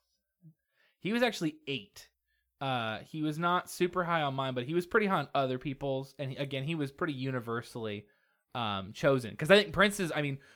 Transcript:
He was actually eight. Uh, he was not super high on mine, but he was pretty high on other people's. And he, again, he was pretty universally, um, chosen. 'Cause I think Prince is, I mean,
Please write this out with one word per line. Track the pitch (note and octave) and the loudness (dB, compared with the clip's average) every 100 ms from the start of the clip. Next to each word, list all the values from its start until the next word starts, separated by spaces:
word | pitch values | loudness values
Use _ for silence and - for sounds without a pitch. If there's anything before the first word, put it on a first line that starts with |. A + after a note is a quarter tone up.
| _ _ _ _ E3 _ _ _ _ _ | _ _ _ _ -20 _ _ _ _ _
He | F3 | 0
was | A#3 | 2
actually | B3 - D#3+ - - | 2 2 -2 -4 -6
eight. | C#3 - - - _ _ _ _ - | -6 -8 -20 -20 _ _ _ _ -8
Uh, | C#3 B2 A2+ G#2+ - | -2 -2 -2 -6 -8
he | D#3+ | -4
was | D3+ D3+ | -2 0
not | F3 F3 - | 2 0 -2
super | - F3 F3 | -2 0 0
high | E3+ E3+ | 0 0
on | C#3+ | 0
mine, | C3+ C3 | 0 -2
but | B2+ A#2+ | -2 0
he | |
was | E3+ F3 | -2 2
pretty | A3+ G#3 | 2 4
high | F#3 | 0
on | C#3 | 0
other | C#3+ C3 B2+ | 0 0 0
people's. | - C3+ C#3 C3+ C3+ - | -4 -4 -4 -4 -6 -10
And | C3+ | -8
he, | B2 | -6
again, | C#3 C3+ C3+ | -6 -4 -4
he | E3 | -2
was | C#3 | -4
pretty | - F3 | -4 -4
universally, | C3+ C3+ B2+ A2+ A2+ - B2 A2 G#2 - _ _ _ _ | -2 -4 -4 -4 -6 -6 -8 -6 -6 -10 _ _ _ _
um, | B2 A2+ G2 F#2+ | -6 -2 -2 -4
chosen. | - D3+ C3+ A2+ G2+ | 0 2 2 0 -2
'Cause | D#3 | 8
I | G3+ | 8
think | G3+ | 8
Prince | F3 G#3 G3+ | 4 2 2
is, | E3+ | -2
I | D3+ | -2
mean, | C#3+ C#3 - | -2 -4 -10